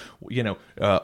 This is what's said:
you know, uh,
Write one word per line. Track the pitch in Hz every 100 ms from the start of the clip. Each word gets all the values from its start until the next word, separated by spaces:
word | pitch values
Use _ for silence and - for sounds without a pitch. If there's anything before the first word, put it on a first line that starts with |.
| - - -
you | 123
know, | 113 98 - -
uh, | 101 95